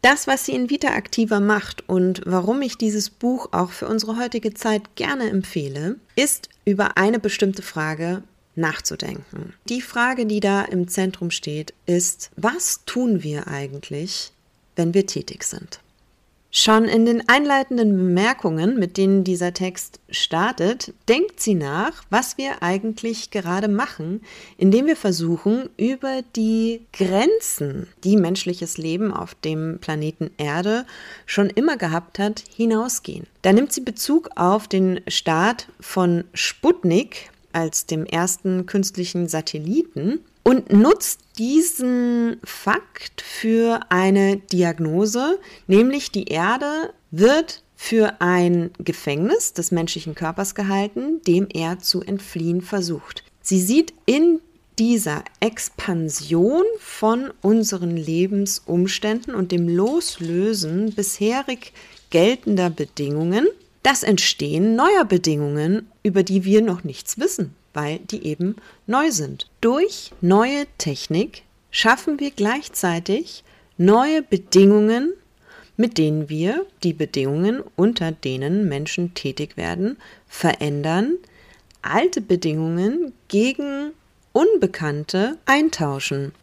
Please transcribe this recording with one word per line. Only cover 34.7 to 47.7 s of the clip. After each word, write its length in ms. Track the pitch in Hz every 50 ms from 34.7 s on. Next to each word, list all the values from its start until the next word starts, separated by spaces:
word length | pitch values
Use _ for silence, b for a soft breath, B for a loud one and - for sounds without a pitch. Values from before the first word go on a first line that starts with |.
| - 190 190 185 185 - - -
Start 580 | - - - 175 160 165 180 214 240 240 - - - _
von 420 | - - - 190 180 175 170 170 175 - -
Sputnik 960 | - - - - _ - 294 359 359 - 180 165 196 277 - - - - - _ _ _ _ _
als 340 | 170 165 160 - - -
dem 180 | - 165 156 156
ersten 600 | - - 165 175 185 - - _ 190 185 185 180
künstlichen 640 | 180 - 202 190 - - - 180 175 - 175 175 165
Satelliten 880 | - 156 156 - - 151 151 165 214 302 349 - _ 139 143 190 269 330 - _ _ _ _
und 300 | - 254 262 - - 202
nutzt 480 | 202 220 285 440 427 - - - - _ _ _ -
diesen 1000 | 220 247 277 311 339 349 - - 254 247 247 247 240 240 240 240 233 233 - - -
Fakt 800 | - - - - 202 - 415 - _ _ - - - _ - -
für 560 | - - - - 220 226 226 226 233 226 226 - _
eine 480 | 180 180 185 190 196 196 196 196 196 196
Diagnose, 1000 | 190 - 190 175 180 170 165 165 165 156 156 180 208 220 208 240 262 302 359 392 B B B B B -
nämlich 420 | 190 202 233 254 277 285 - -
die 140 | - 208 -
Erde 680 | - - 156 170 196 233 262 285 285 302 311 320 - - _ _ _ -
wird 500 | 160 196 233 277 311 330 - - - _ _